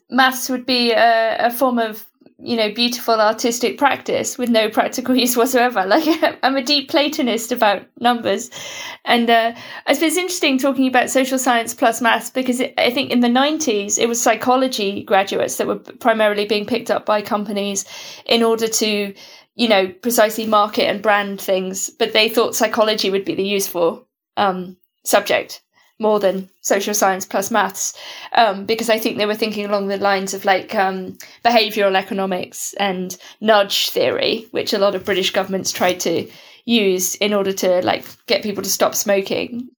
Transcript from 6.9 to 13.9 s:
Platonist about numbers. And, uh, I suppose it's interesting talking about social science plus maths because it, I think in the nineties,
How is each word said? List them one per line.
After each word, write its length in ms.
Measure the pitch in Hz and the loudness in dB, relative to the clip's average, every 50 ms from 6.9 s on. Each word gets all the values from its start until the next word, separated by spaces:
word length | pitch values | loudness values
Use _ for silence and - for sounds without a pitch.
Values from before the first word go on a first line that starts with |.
Platonist 600 | - 294 285 302 302 320 277 233 233 233 233 - | 2 2 2 2 0 -2 0 0 0 -2 -2 -4
about 360 | 247 240 226 208 202 185 - _ - - | -2 2 2 2 2 0 -4 _ -8 -2
numbers. 520 | 233 240 240 233 226 208 196 226 - - - - - - - - - - - - - | 0 0 0 0 0 -2 -2 -2 -4 -10 -14 -16 -14 -14 -12 -12 -12 -12 -14 -6 -2
And, 240 | 349 - 240 233 233 | 0 2 2 4 4
uh, 240 | 233 226 226 233 233 - - - - - - | 4 4 4 0 -4 -8 -14 -16 -16 -6 -2
I 60 | - - | 0 0
suppose 160 | - 330 311 | 2 2 0
it's 80 | 311 | 0
interesting 420 | 359 359 359 359 - 349 294 269 254 | 0 -2 -4 -2 0 0 2 2 2
talking 280 | 262 277 269 277 262 | 0 0 0 2 0
about 220 | 254 254 247 240 - | 2 2 2 0 2
social 300 | - 262 269 262 262 254 | 2 0 0 2 0 -2
science 340 | - 269 240 226 226 233 - | 0 2 0 0 0 -4 -4
plus 260 | - 277 233 233 - | 0 0 0 2 2
maths 300 | 247 226 220 226 226 - | 2 2 2 0 -2 -4
because 300 | - 262 262 254 240 254 | -4 -4 -2 -2 0 -2
it, 160 | 247 - - | -2 -2 -2
I 140 | - - 247 | 0 0 0
think 180 | 240 277 262 254 | 0 0 -2 0
in 120 | - 247 | 2 2
the 80 | 240 240 | 2 4
nineties, 680 | 240 254 277 294 311 302 - - 214 202 202 202 | 4 2 2 2 0 -2 -2 0 0 -2 -2 -2